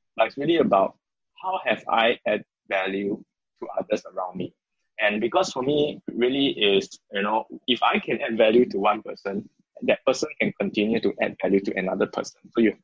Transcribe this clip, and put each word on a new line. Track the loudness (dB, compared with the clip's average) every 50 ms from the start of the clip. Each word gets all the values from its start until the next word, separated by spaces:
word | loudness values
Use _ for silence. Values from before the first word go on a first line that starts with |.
| _ _ _ -2
but | -2 0
it's | -2 -4
really | -2 0 2 2
about | 2 4 4 4 4 2 -2 _ _ _ _ _ _ _ _ -12
how | -8 -6 -6 -4 -2
have | -2 -4 -4 -2 -2
I | 0 2 2 2 0 0 _ -4
add | -4 -4 -4 -10 _ _ _ -4
value | -2 -2 -2 -2 -2 -4 -4 -4 -6 -6 -10 -16 _ _ _ _ _ _
to | -14 -8 -6 -6
others | -4 -2 -4 -4 -4 -8 -8
around | -8 -8 -8 -8
me. | -8 -10 -10 -12 _ _ _ _ _ _ _ _ -2
And | -2 0 0 0
because | -2 0 2 0 0 0 -2
for | -4
me, | -2 0 2 2 0 0 -2 -6 -10 -8 -2
really | 0 0 2 2 2 0 0
is, | 0 2 2 4 4 4 2 0 -6 -20 _ _ -6
you | -4
know, | -2 0 -2 -2 -4 -6 -12 -8 -2 -2
if | 0 2
I | 2 2 2 0
can | -2 -2 -4 -4
add | -4 -2 2 4
value | 4 6 6 6 4 4
to | 0 0
one | 0 0 0 0 -4
person, | -10 -14 -10 -10 -8 -8 -8 -8 -10 _ _ _ _ _ -4 0
that | 0 0 2 2
person | 0 0 0 -2 -6 -4 -4
can | -4 -4 -2 -2
continue | -4 -2 0 0 0 0 0 0
to | 0 -2 0 0
add | -2 -4 -2 -4
value | 0 2 2 2
to | 2 0 -2 -2
another | -2 -2 -2 -2 -2 -2
person. | -2 -6 -8 -8 -12 _ -20 -6
So | _ 2
you | 2 2 2 -2